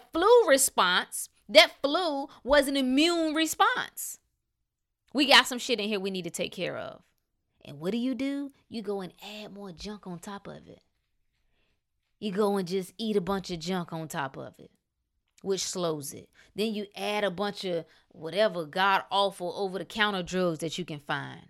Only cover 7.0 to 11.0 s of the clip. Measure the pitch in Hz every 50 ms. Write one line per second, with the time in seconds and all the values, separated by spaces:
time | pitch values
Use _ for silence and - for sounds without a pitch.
7 | _ _ _ _ _ _ _ _ _ _ _ _ - - 143 143 156 180 214 240
8 | 240 262 262 226 269 277 277 277 285 277 - _ _ - - 233 196 208 202 196
9 | 185 170 - - - 202 208 214 214 - 190 196 202 196 170 151 - 202 214 202
10 | - 190 180 170 - 208 196 202 - - 151 151 - - - - _ _ _ _